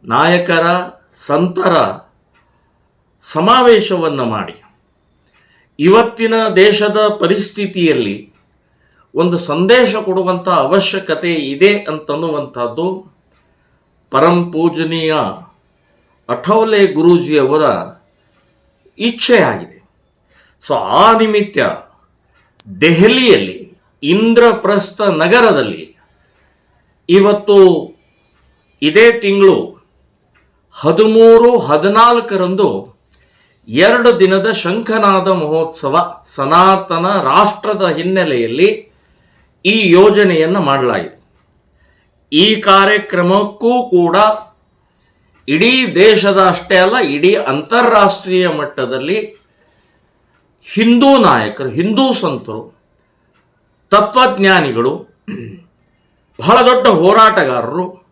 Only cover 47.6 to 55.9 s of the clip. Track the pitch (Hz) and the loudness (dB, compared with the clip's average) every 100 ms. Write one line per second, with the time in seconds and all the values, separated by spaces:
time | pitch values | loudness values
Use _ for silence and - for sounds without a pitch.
47.6 | 156 233 240 226 196 196 190 185 180 151 | -4 0 2 2 2 -2 -4 -2 -2 -4
48.6 | 147 - 127 131 139 214 214 - _ _ | -8 -8 -6 -6 -6 -6 -8 -16 _ _
49.6 | _ _ _ _ _ _ _ _ _ _ | _ _ _ _ _ _ _ _ _ _
50.6 | - - 220 240 269 269 202 127 107 104 | -10 -2 2 4 4 4 4 2 -2 -8
51.6 | 131 113 185 214 269 220 180 131 - 107 | -8 -4 -4 0 0 -2 -4 -8 -10 -14
52.6 | - _ _ _ _ _ _ _ _ _ | -16 _ _ _ _ _ _ _ _ _
53.6 | _ _ _ 202 214 262 254 196 196 185 | _ _ _ 0 0 0 0 2 2 2
54.6 | 147 113 123 160 - _ - 196 117 104 | 0 -2 -4 -4 -12 _ -16 -16 -16 -20
55.6 | 170 _ _ | _ _ _